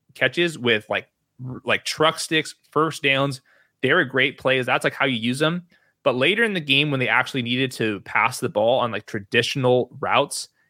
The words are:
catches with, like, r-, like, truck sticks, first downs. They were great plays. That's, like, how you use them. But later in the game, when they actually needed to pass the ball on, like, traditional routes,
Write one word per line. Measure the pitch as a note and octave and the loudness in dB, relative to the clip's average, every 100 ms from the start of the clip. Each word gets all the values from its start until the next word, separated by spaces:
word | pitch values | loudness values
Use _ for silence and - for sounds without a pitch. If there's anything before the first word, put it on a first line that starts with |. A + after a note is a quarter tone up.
| _ | _
catches | - C3 D3 F3 C#3+ | -2 -2 0 -2 0
with, | A#2+ G#2+ - | 0 0 0
like, | G2+ - _ _ - B2+ | -6 -6 _ _ -16 -14
r-, | B2 | -10
like, | A#2 G#2 | -2 -2
truck | - - D#3 - | -2 0 0 0
sticks, | - D#3+ - - _ | -2 -2 -2 -12 _
first | C#3+ D#3+ - | 0 0 0
downs. | C#3+ C3+ C#3 C3 _ _ _ - | 0 2 0 -4 _ _ _ -4
They | B2+ | 2
were | F3 | 2
great | D#3+ C3 C#3 C#3 | 2 0 0 0
plays. | C3 C3 B2 | 0 0 2
That's, | D3 | 0
like, | C#3+ | 0
how | - C#3 | 0 0
you | A#2+ | 0
use | A#2+ C3 | -2 0
them. | D#3 F3 - _ _ _ | 0 -2 -10 _ _ _
But | C3+ B2 | -2 2
later | D3 G#3 | 2 2
in | A#3 | 0
the | F#3 | -2
game, | D3 C#3 D3+ | 0 2 2
when | C3+ | 0
they | A#2 | 2
actually | A#2+ B2+ C3+ | 0 0 -4
needed | A#2+ B2 C3 | -2 0 -2
to | - A2+ G2 | -2 -2 -2
pass | - A2 A2+ - | -2 0 0 -2
the | B2 | -4
ball | G#2 A2+ B2+ | 0 2 2
on, | A#2 | 0
like, | G#2 - | -4 -8
traditional | A2 G2 A#2 - C#3+ B2+ B2+ - C3 | -12 0 0 0 0 2 2 0 -6
routes, | F#2 A#2 C#3+ - - _ | 0 0 0 -6 -12 _